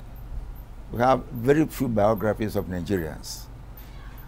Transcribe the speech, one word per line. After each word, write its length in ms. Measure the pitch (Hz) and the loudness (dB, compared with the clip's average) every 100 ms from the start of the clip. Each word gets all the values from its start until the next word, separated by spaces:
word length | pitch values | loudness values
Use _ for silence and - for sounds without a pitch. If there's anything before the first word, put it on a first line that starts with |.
| - - - - - - - - - | -12 -12 -10 -8 -8 -12 -14 -14 -6
we 60 | 110 | 2
have 260 | 127 127 - | 4 4 2
very 400 | 123 120 151 151 | 0 4 6 4
few 220 | - 131 | 2 0
biographies 640 | 107 101 110 107 101 107 101 | 4 6 6 2 2 0 -2
of 100 | 87 | -2
Nigerians. 760 | 90 82 98 80 67 - - - - - - - - - - | -2 0 0 0 -6 -10 -12 -12 -14 -16 -16 -14 -14 -14 -14